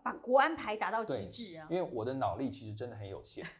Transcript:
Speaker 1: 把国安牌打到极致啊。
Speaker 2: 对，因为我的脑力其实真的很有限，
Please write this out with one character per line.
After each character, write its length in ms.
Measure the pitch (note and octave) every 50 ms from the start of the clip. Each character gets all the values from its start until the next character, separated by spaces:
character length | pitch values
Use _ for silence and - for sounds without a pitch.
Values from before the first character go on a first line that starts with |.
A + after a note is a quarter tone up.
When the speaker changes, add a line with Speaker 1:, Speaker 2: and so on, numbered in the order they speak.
| -
Speaker 1:
把 80 | -
国 260 | - - - A#3 B3+ C#4
安 160 | D4 D#4+ E4
牌 220 | D4 - G#3+ G#3+
打 140 | G#3+ G#3 F3+
到 120 | A3 A3+
极 240 | A3 D3+ C3+ A2 F#2+ F2
致 260 | - - A3+ F#3+ E3
啊。 100 | D#3+ D#3 -
Speaker 2:
对， 80 | E3 F#3
因 40 |
为 80 | E3 B2+
我 140 | A#2+ A2+ A2
的 80 | B2+
脑 240 | C3+ C3+ A#2+ G2 F2
力 140 | A2 C3+ A#2+
其 180 | F#2+ - A2 G#2+
实 60 | G#2+
真 160 | G#2+ B2 B2
的 40 | A2
很 140 | G2+ G2+ G2
有 160 | F#2+ C#2 -
限， 180 | - - - - - -